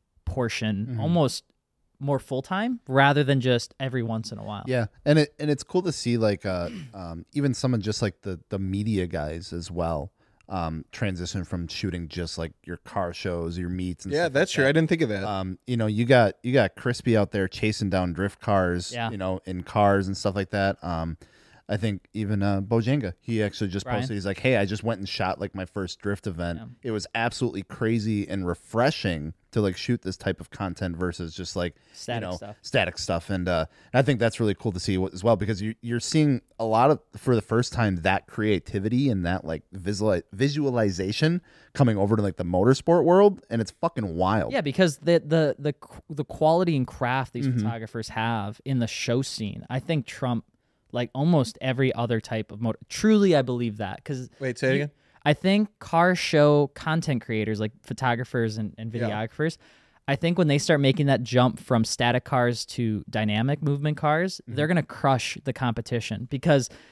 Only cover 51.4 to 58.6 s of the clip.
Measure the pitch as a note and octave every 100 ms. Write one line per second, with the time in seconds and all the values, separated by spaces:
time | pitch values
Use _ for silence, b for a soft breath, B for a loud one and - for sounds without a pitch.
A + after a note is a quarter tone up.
51.4 | A#2 - C3 C3 C3 - A#2 A2+ - A2+
52.4 | G#2+ G#2 A2+ - - - G#3+ G#3+ G3 D3+
53.4 | B2+ B2 A#2+ G#2+ G2 - - C3 B2+ -
54.4 | C3 A#2+ C3+ C#3 D3 _ b b D3 D3+
55.4 | F#3+ G3+ G#3+ - - E3 F3+ F3+ - D#3
56.4 | D3 D3 C#3 - D#3+ D#3+ D#3+ B2 - A2
57.4 | G#2+ G#2+ G#2+ - - A#2 C3 A#2+ B2+ B2+
58.4 | A2+ G#2+